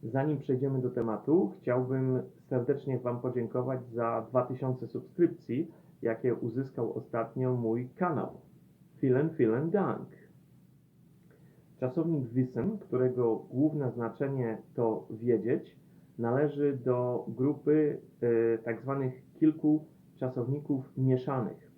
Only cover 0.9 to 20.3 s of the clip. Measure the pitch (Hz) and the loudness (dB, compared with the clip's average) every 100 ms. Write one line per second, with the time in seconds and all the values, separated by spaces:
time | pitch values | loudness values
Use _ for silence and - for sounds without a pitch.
0.9 | 123 117 104 - 165 202 - - 123 127 | -2 -2 -2 2 2 2 -4 -2 0 0
1.9 | 131 131 127 - - - 131 120 135 - | 0 0 0 -2 -14 -4 -2 0 -2 0
2.9 | 127 123 120 127 123 113 127 127 127 - | -2 -2 -4 -4 -2 -2 -2 -2 -4 -6
3.9 | 117 117 117 110 127 123 127 135 127 - | -4 -2 -2 0 0 0 -2 -4 -4 -4
4.9 | - - - 170 - - 120 175 - - | -8 -10 2 2 2 -6 -4 -4 -8 -20
5.9 | - 113 117 127 117 120 117 135 - 113 | -6 -4 0 0 0 -2 -4 -6 -4 -4
6.9 | - - 117 113 - 127 123 113 117 127 | -4 -6 -4 -4 -2 0 0 0 0 -4
7.9 | - 180 143 - - - - - _ - | -2 -2 0 -4 -8 -20 -20 -20 _ -20
8.9 | - 135 127 156 165 113 113 160 202 165 | -2 2 4 2 2 2 4 2 2 2
9.9 | 110 - - - - - - - - _ | -2 -6 -18 -20 -20 -20 -20 -20 -20 _
10.9 | _ - - - - - - - - 127 | _ -20 -20 -20 -20 -20 -20 -20 -4 -4
11.9 | - 165 160 120 123 127 120 135 220 - | 0 0 0 0 0 0 0 -2 -4 -4
12.9 | 123 127 123 117 110 - 123 151 151 131 | 2 2 2 2 2 -2 0 2 2 -4
13.9 | 117 113 - 139 135 117 110 - - 117 | -2 -6 -2 -2 0 -2 -4 -8 -2 0
14.9 | 110 - 110 117 113 107 147 - - - | 0 -4 -6 2 2 4 0 -2 -20 -20
15.9 | - - - 117 127 147 143 143 131 120 | -20 -20 -6 0 2 2 2 0 0 0
16.9 | 123 123 120 - 113 131 143 - 151 151 | 0 2 -2 -4 -2 0 0 2 4 4
17.9 | - - - 120 117 117 113 120 113 127 | 0 -10 -4 2 4 4 2 -2 -6 -4
18.9 | 139 131 127 - - 156 156 151 151 - | -2 -2 -4 -16 2 2 4 2 2 0
19.9 | - - - 131 | -20 -20 -6 -6